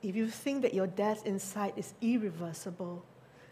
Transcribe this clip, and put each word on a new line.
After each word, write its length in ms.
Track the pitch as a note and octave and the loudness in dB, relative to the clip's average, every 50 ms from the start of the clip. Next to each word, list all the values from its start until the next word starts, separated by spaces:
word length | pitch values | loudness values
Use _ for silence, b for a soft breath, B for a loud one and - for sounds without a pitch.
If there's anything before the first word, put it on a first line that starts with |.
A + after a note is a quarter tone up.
| - | -2
If 140 | G#3 F#3 | -2 0
you 100 | A3 A3+ | 2 2
think 360 | A3+ A3+ - - C#4+ C#4 C#4 A#3+ | 0 0 -2 -2 0 0 4 4
that 120 | G#3+ - | 4 4
your 140 | F#3+ F#3+ F#3 | 4 2 2
death 360 | E3+ F#3+ G3+ G#3+ A3 G#3+ - | 2 2 2 2 2 0 0
inside 500 | G#3+ G3 G3 - - - G#3 G#3 G3 - | -2 -2 -2 -2 -4 -4 -2 -2 -2 -2
is 180 | - G3+ - - - | -4 -8 -8 -8 -2
irreversible, 1040 | A#3 A3+ A#3+ B3 G#3+ G3+ E3 E3 F3 E3+ E3 - - F#3+ E3+ - F#3 F3 F3 F3 F3 - - - B B B B B B | 2 4 4 4 2 0 -2 -2 -6 -6 -6 -6 -6 -8 -6 -6 -6 -6 -6 -8 -10 -14 -20 -20 B B B B B B